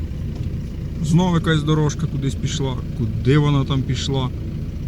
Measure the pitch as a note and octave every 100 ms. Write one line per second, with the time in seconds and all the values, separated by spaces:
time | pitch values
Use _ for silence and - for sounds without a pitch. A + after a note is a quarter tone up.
0 | - - - - - - - - - -
1 | D3+ E3+ F3+ E3+ D#3+ D#3+ D3 D#3 D3+ -
2 | D#3+ C3+ C3+ - C#3+ - C3+ B2+ - -
3 | A2 A2 A#2 D3 D3 C#3+ C3+ C#3 B2+ B2+
4 | - C3+ C3 - - - - -